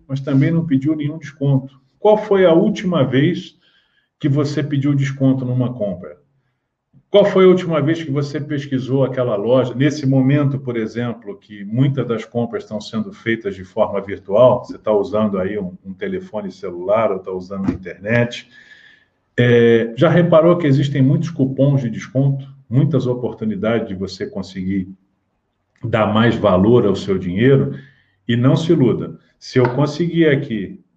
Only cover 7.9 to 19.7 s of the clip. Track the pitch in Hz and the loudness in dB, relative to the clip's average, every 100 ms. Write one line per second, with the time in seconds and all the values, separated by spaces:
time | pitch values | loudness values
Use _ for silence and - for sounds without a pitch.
7.9 | 165 135 139 139 151 139 147 - 131 113 | -2 -2 -4 -4 -6 -6 -6 -4 -4 -2
8.9 | 135 123 127 123 101 110 131 120 117 147 | 0 0 -2 -2 -2 2 2 2 0 0
9.9 | - 135 135 131 147 143 - 123 117 107 | 0 0 2 4 2 0 -4 -6 -6 -4
10.9 | 113 120 113 101 95 - 104 101 120 139 | -4 -6 -8 -12 -16 -16 -16 -6 0 0
11.9 | 127 110 113 - 120 117 104 - 107 - | 0 -4 -4 -6 -6 -4 -6 -8 -12 -8
12.9 | 110 98 - 117 113 101 92 90 110 104 | -8 -8 -8 -4 -4 -4 -10 -8 -2 -2
13.9 | 98 95 95 - 104 127 101 - - - | -2 -6 -10 0 4 6 4 -4 -8 -2
14.9 | 104 92 107 107 95 92 104 90 90 95 | 0 0 0 0 -2 -4 -4 -8 -10 -16
15.9 | 92 98 92 92 107 98 - 95 87 92 | -10 -8 -8 -8 -10 -10 -12 -12 -8 -2
16.9 | 107 107 92 98 92 90 98 95 90 90 | 0 0 -2 -6 -10 -8 -6 -4 -6 -8
17.9 | 82 101 120 117 - - - - - _ | -10 0 0 0 -4 -18 -20 -20 -20 _
18.9 | _ _ _ _ - 123 120 117 | _ _ _ _ 0 4 6 6